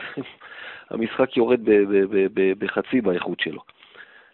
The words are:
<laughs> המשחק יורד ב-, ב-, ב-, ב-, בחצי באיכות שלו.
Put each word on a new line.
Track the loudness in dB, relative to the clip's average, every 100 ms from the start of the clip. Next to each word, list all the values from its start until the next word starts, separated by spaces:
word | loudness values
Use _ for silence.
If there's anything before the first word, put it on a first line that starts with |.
| -12 -12 -14 -18
<laughs> | -20 -18 -18 -18 -10
המשחק | -6 -4 -2 0 2
יורד | 2 2
ב-, | 4
ב-, | 4 6 2 2
ב-, | 2 0
ב-, | 2 0 0
בחצי | -4 -4 -2 0
באיכות | 0 -2 -4 -6
שלו. | -6 -8 -18 _ -20 -20 -20 -20 _